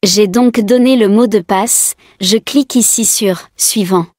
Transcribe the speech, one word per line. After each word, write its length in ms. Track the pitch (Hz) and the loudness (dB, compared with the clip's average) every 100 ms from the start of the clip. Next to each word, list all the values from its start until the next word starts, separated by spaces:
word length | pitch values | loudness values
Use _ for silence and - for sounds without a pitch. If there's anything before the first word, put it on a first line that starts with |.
J'ai 240 | 185 185 208 | 0 0 0
donc 320 | 185 247 233 | 2 0 0
donné 360 | 208 247 247 262 | 0 2 2 2
le 120 | 208 | 2
mot 180 | 208 240 | 2 2
de 140 | 208 | 0
passe, 540 | 170 190 226 - - - _ _ | 0 -2 -2 -2 -4 -6 _ _
je 160 | 190 220 | -2 -2
clique 400 | - 285 269 247 | -2 -2 0 0
ici 280 | 220 - | 0 0
sur 440 | 220 - 202 175 - _ | -2 -2 -2 -4 -8 _
Suivant. 500 | - 226 185 185 165 | -4 -2 0 -2 -2